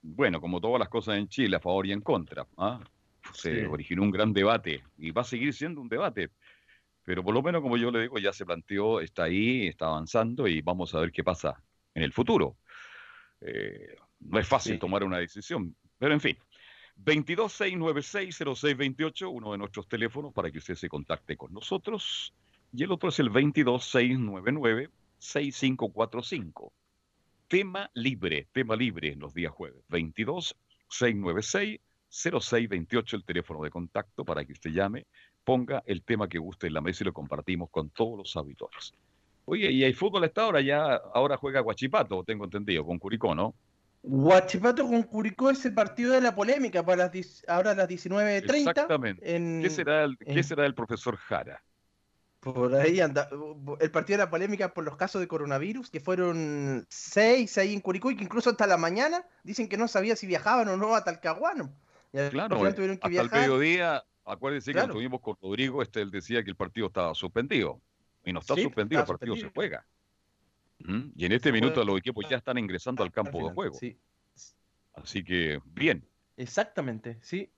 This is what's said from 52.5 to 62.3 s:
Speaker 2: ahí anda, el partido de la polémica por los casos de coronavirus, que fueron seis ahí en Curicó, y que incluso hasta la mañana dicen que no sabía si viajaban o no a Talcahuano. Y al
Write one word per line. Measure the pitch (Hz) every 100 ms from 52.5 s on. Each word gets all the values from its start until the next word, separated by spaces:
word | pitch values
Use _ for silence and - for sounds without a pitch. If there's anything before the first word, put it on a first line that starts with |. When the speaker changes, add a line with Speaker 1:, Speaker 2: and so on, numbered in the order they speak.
| 127 123
Speaker 2:
ahí | 135 156 180
anda, | 165 139 143 139 151 151 139 143
el | 160
partido | 160 151 202
de |
la | 190
polémica | 165 196 202 190
por | 180
los | 151 139
casos | 185 196
de | 175
coronavirus, | 160 143 135 170 233 240
que | 156
fueron | 143 185 180 165 156 147 139 131 -
seis | - - - 220 254 233 -
ahí | 196
en | 208
Curicó, | 185 190 233
y | 220
que |
incluso | 196 226 247
hasta | 233 208
la | 175
mañana | 165 190 285 349 359 _
dicen | - 208 220
que | 202
no | 233
sabía | 208 202 220
si | 190
viajaban | 170 208 247 214
o | 185
no | 214
a | 226
Talcahuano. | 185 165 170 165 330 370 147 - _ _ _
Y | 135
al | 143